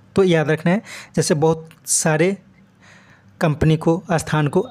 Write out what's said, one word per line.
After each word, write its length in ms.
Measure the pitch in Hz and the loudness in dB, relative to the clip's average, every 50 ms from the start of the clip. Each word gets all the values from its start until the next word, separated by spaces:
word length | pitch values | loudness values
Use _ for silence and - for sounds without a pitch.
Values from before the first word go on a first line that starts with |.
| _ _ _ | _ _ _
तो 80 | 190 196 | 2 2
याद 260 | 185 165 160 151 139 | 4 4 2 2 0
रखना 220 | 156 156 - 170 | -2 0 0 0
है, 100 | 175 226 - - - - - - _ | 0 0 -2 -8 -18 -18 -20 -8 _
जैसे 180 | - 151 - 180 | -4 0 0 0
बहुत 360 | 147 151 160 165 160 - - - _ _ | 2 2 0 0 -2 -6 -18 -20 _ _
सारे 500 | - - - - 170 156 156 170 185 202 196 - _ _ _ _ _ _ _ _ - - - - _ - _ _ - _ _ | -4 -4 -2 0 0 2 2 0 0 0 -4 -12 _ _ _ _ _ _ _ _ -20 -20 -20 -20 _ -20 _ _ -20 _ _
कंपनी 360 | - 160 143 151 - 160 160 | -2 -2 0 2 2 2 2
को, 280 | 151 - 165 165 175 - - | 2 0 -2 -2 -2 -2 -4
स्थान 360 | 175 151 - - - 156 151 143 | -4 -4 -2 -2 -2 -2 -2 0
को 200 | - 180 202 - | 0 -2 -4 -4